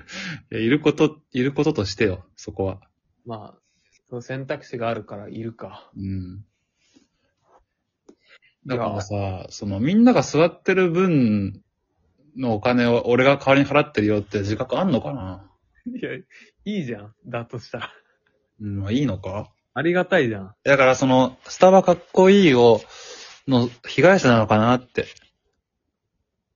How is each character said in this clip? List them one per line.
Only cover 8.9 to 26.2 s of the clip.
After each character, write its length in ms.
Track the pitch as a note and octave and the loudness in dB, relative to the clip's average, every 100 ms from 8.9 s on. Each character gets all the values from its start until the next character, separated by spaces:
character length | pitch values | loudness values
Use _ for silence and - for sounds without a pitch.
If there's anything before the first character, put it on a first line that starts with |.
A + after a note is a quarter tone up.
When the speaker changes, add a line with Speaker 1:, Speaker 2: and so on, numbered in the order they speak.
| G2+ | -6
Speaker 1:
さ、 120 | G2 | -6
Speaker 2:
い 40 | G2+ | -6
や。 280 | G2 F#2 - | -6 -8 -12
Speaker 1:
そ 160 | - G2+ | -10 -6
の、 120 | G2 | -4
み 140 | C3 | 0
ん 100 | G#3 | 4
な 100 | A#3+ | 6
が 80 | F#3+ | 4
座 200 | - C#3+ E3+ | 2 2 0
っ 160 | - | 0
て 120 | - | -2
る 160 | F#3 F3+ | 0 0
分 720 | E3 F#3+ D3+ A#2 G#2 F#2+ G2 _ _ _ _ _ _ _ B2 | 0 0 2 2 0 -4 -8 _ _ _ _ _ _ _ -8
の 180 | B2+ | -4
お 60 | G#2+ | -2
金 260 | B2 B2 A#2+ | 0 0 2
を 220 | A#2 A#2 | 0 0
俺 160 | A#2+ | 2
が 120 | C3 C#3 | 2 2
代 100 | - | 2
わ 60 | C#3 | 2
り 40 | |
に 40 | C#3 | 2
払 140 | C#3+ | 0
っ 120 | D3+ | -2
て 80 | - | -2
る 60 | G#2 | 0
よ 140 | G#2 | 0
っ 20 | |
て 160 | G2+ G#2+ | -2 -6
自 180 | G2 G#2+ | -4 -6
覚 220 | B2+ C3 | -4 -4
あ 60 | |
ん 60 | F#3+ | -2
の 120 | A#2 | -2
か 100 | D3 | -4
な？ 380 | C#3 F#2 F#2 - _ _ _ | -10 -12 -14 -18 _ _ _
Speaker 2:
い 180 | - - | -14 -12
や、 120 | C3+ | -10
い 100 | C3 - - _ _ | -12 -16 -20 _ _
い 200 | G3 G#3 | -10 -8
じ 100 | C3+ | -8
ゃ 80 | G#2+ | -10
ん。 120 | G#2 - - | -14 -20 -12
だ 180 | A#2+ | -12
と 140 | A#2 A#2 | -10 -14
し 120 | - | -14
た 80 | A#2+ | -14
ら。 140 | - - _ _ _ _ _ - | -14 -18 _ _ _ _ _ -16
Speaker 1:
う 60 | G#2 | -10
ん、 140 | G2+ | -8
ま 80 | G2 | -4
あ、 40 | |
い 100 | A#2+ | -2
い 40 | C#3 | -2
の 120 | F#2+ | -6
か？ 340 | F#2+ G2 - _ _ | -8 -10 -12 _ _
Speaker 2:
あ 80 | B2+ | -6
り 100 | D#3+ | -2
が 140 | F3+ F3+ | -2 0
た 120 | F#3 | 0
い 100 | B2+ | 0
じ 60 | |
ゃ 60 | G#2 | -4
ん。 140 | F#2+ - | -10 -6
Speaker 1:
だ 140 | C3 C#3 | 0 4
か 80 | C3 | 4
ら 80 | |
そ 120 | B2+ C3+ | 2 2
の、 300 | C3 B2+ - | 2 2 -2
ス 140 | - - | -18 2
タ 120 | F#3 | 6
バ 120 | F#3+ | 6
か 100 | F3+ | 4
っ 140 | F3 - | 0 0
こ 180 | - F#3+ | 4 6
い 160 | G3+ F3+ | 6 6
い 80 | |
を、 260 | B2 A#2+ G#2+ - - - - - - - | 6 6 4 0 -20 -20 -20 -20 -12 -2
の 200 | B2+ A#2+ - - | 0 0 -6 -8
被 140 | - | 2
害 180 | D#3+ G3 | 4 6
者 80 | C3+ | 4
な 100 | A#2 | 4
の 80 | G#2 | 4
か 100 | G#2+ | 2
な 200 | A2+ B2+ | 2 0
っ 100 | - | -2
て。 180 | - - - _ _ _ _ _ _ _ _ _ _ | -8 -8 -12 _ _ _ _ _ _ _ _ _ _